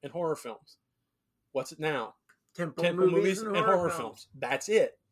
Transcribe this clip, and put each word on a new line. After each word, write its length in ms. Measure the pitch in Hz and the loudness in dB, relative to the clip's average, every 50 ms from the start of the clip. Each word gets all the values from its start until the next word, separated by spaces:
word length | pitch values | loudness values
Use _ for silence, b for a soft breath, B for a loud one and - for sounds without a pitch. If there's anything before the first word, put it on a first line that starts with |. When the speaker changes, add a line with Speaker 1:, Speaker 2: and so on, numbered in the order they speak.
| - | -12
Speaker 1:
and 80 | 143 | -10
horror 240 | 143 165 175 160 151 | -6 -2 0 0 -2
films. 400 | - - 123 110 - _ _ - _ _ _ _ _ _ _ _ _ _ _ _ _ _ _ _ | -2 -4 -12 -12 -12 _ _ -20 _ _ _ _ _ _ _ _ _ _ _ _ _ _ _ _
What's 180 | 135 - - | -4 -4 -4
it 80 | 165 - | -8 -6
now? 360 | 151 156 151 135 113 101 - _ _ _ - _ _ _ _ - | -4 -2 -2 -2 -4 -6 -10 _ _ _ -20 _ _ _ _ -8
Speaker 2:
Tentpole 160 | 175 160 131 | -8 -6 -4
Speaker 1:
Tentpole 180 | - 165 175 170 | -2 0 0 2
Speaker 2:
movies 160 | 175 190 185 175 | 4 4 4 4
Speaker 1:
movies 260 | - 170 185 185 190 226 | 4 2 2 0 -2 -4
Speaker 2:
and 60 | 214 196 | -2 -2
Speaker 1:
and 80 | 180 - | 0 2
Speaker 2:
horror 120 | 190 196 | 4 4
Speaker 1:
horror 140 | 180 175 165 | 4 2 0
Speaker 2:
films. 100 | 170 165 | -2 -4
Speaker 1:
films. 260 | 120 110 - - - _ _ 135 | -6 -8 -10 -14 -20 _ _ -8
That's 300 | 131 120 135 139 - - | -4 -4 -4 -4 -2 2
it. 300 | 208 220 165 - - _ _ _ | 4 4 4 2 0 _ _ _